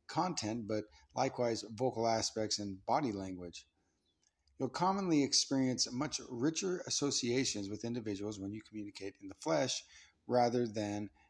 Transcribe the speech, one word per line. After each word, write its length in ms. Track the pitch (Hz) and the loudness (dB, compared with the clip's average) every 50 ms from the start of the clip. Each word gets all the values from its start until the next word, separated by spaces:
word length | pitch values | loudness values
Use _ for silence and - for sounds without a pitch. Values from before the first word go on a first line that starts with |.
| _ | _
content, 600 | - - 160 175 185 160 - 110 104 113 120 107 | -4 0 0 0 2 0 -2 -2 -2 -2 -2 -2
but 180 | 101 107 107 - - - - - _ - | -2 -2 -2 -2 -4 -12 -20 -20 _ 0
likewise 480 | 123 131 135 131 127 123 117 113 104 104 110 | 0 0 2 2 2 2 2 2 0 -4 -6
vocal 380 | 113 101 131 127 - 117 113 | -4 0 0 0 2 2 2
aspects 520 | 113 113 110 107 - - 110 107 104 - 104 | 2 4 2 0 0 -2 -2 -2 0 0 -2
and 260 | 104 101 95 98 - | -2 -4 -8 -6 0
body 260 | - 123 151 151 117 | 0 2 2 2 0
language. 540 | 101 98 95 95 92 90 90 87 - - - _ _ _ _ _ _ _ _ _ _ _ _ _ _ _ _ _ _ - | -2 -2 -4 -6 -8 -8 -10 -10 -12 -14 -18 _ _ _ _ _ _ _ _ _ _ _ _ _ _ _ _ _ _ -4
You'll 80 | 135 | -4
commonly 560 | 123 - - 175 190 196 202 196 175 160 143 139 | -4 -2 0 2 2 2 2 2 4 4 4 4
experience 680 | 131 - - - - 139 135 131 127 123 127 - - | 4 4 2 2 2 2 2 2 2 2 0 -2 -2
much 300 | 123 123 151 147 - - 117 123 | -2 -2 -2 -2 -4 -6 -8 -8
richer 540 | 131 117 127 160 160 - 196 185 180 175 - | -4 0 0 0 0 0 0 0 -2 -2 -2
associations 840 | - - - 143 139 123 - 127 120 120 135 131 - - 104 98 98 | -2 -2 0 0 0 0 0 0 2 2 2 2 0 0 -2 -4 -4
with 160 | 107 104 - | -6 -4 -4
individuals 520 | 117 120 123 104 107 101 95 101 107 107 | -4 -4 -4 -2 -4 -4 -4 -4 -6 -6
when 140 | 98 98 98 | -6 -6 -6
you 100 | 107 107 | -8 -8
communicate 540 | - - 107 107 101 104 - - 95 101 - - | -10 -10 -10 -10 -8 -10 -10 -10 -10 -10 -10 -10
in 80 | 101 95 | -12 -14
the 60 | 95 | -14
flesh 460 | - - 156 165 147 135 123 - - - - - - - - _ _ _ | -6 -2 2 2 2 2 2 0 -4 -8 -12 -18 -20 -20 -20 _ _ _
rather 400 | 117 120 123 120 117 117 123 120 | 2 6 6 6 6 6 2 2
than 420 | 110 104 110 104 104 104 104 104 101 - _ _ _ | 0 0 -2 -2 -2 -2 -4 -4 -6 -10 _ _ _